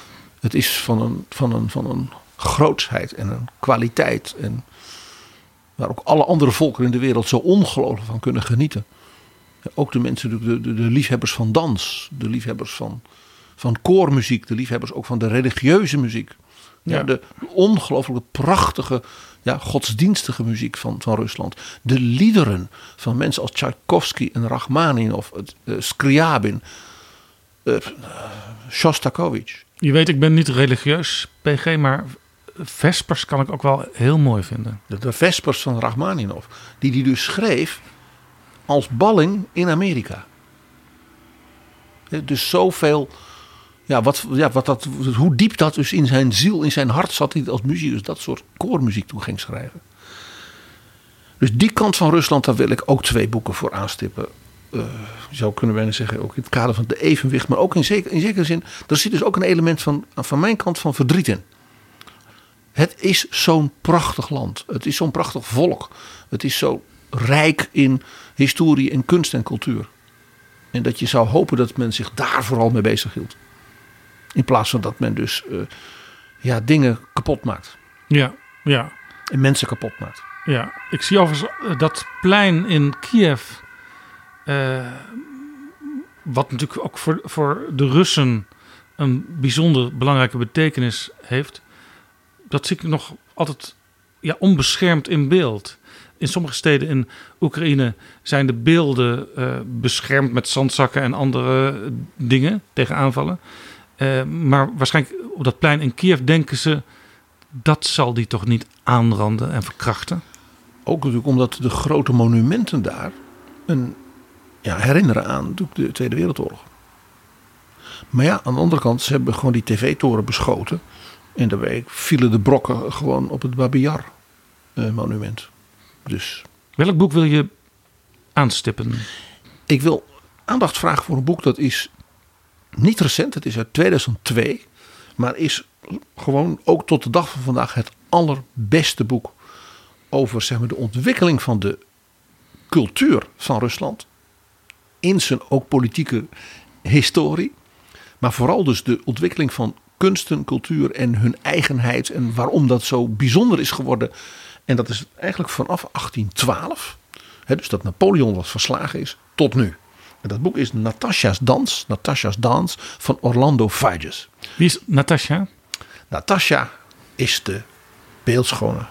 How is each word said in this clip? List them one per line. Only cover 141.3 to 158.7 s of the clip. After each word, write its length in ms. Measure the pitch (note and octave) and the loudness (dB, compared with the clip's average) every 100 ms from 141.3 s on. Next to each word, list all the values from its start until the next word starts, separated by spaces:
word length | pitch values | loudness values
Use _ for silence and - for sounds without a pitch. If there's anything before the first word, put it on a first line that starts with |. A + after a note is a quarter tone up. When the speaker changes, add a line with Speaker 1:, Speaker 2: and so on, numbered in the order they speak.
| C3+ | 2
Speaker 1:
van 180 | - A2 | 0 0
de 180 | G2 - _ _ _ _ _ _ _ _ _ | -2 -4 _ _ _ _ _ _ _ _ _
cultuur 580 | E3 A2 - C#4 B2 - _ | 2 2 2 4 4 0 _
van 240 | - A2+ | -4 -2
Rusland. 480 | A#2+ - C#3 A3 - _ _ _ _ _ - _ _ _ | -2 -4 -6 -8 -16 _ _ _ _ _ -20 _ _ _
In 220 | F3+ F#3+ | 0 2
zijn 180 | - C3 - | 2 -2 0
ook 180 | C3+ - | -2 2
politieke 580 | C3+ A#2+ - D3 A2+ - - - - - _ | 0 2 -2 -2 -2 -4 -14 -20 -20 -20 _
historie. 720 | - C#3 - E3+ D3+ D#3+ A#3 - _ _ _ - - _ | 2 4 4 2 2 0 -4 -8 _ _ _ -20 -20 _
Maar 160 | A#2+ | -4
vooral 300 | - B2 G#3+ | 0 2 2
dus 200 | D3+ A2+ | 2 0
de 180 | B2 A#2 - | 0 -2 -2
ontwikkeling 480 | A#2 F3 - C#3 | -2 -2 0 -2
van 220 | - A2+ - _ _ | -2 -6 -6 _ _
kunsten, 460 | F#3+ F#3+ - D3 | 2 2 -2 -4
cultuur 480 | C#3+ B2+ - D#3 C#3 | -2 -6 -2 0 0
en 240 | - B2+ G#2+ | 0 0 2
hun 200 | A#2 - | 2 0
eigenheid. 680 | C#3+ D#3 - C3 A#2+ B2 - | -2 0 0 0 0 0 -4
En 240 | - A#2+ | -4 -2
waarom 340 | A2+ A#2+ - C3 | 0 0 2 4
dat 160 | B2 | 2
zo 240 | - B2+ A#2 | 2 0 0
bijzonder 520 | G#2+ C3 D3+ B3 F3+ | 0 2 4 4 2
is 120 | - | 0
geworden. 400 | - C3 A#2+ A#2 - - - - - - | -4 -2 -2 -2 -6 -20 -20 -20 -12 -2
En 100 | B2 | 0
dat 140 | A2+ | 0
is 160 | G#2+ - - | -6 -10 -8
eigenlijk 360 | F#3+ F#3 E3 | -6 -4 -6
vanaf 360 | - - - - | -4 -4 -4 -6
achttien 360 | - - - G#2 | -10 -8 -6 -6
twaalf. 680 | - A#2+ - - - - - _ - - - | 0 2 2 -4 -10 -12 -18 _ -20 -20 -18
Hè, 120 | - C#3+ | -2 -2
dus 140 | - | 0
dat 140 | G2 | -4
Napoleon 520 | F#2+ - F#3+ F3+ A#2 F#2 | -4 2 4 4 2 0
wat 120 | - | -6
verslagen 520 | - - | -4 -4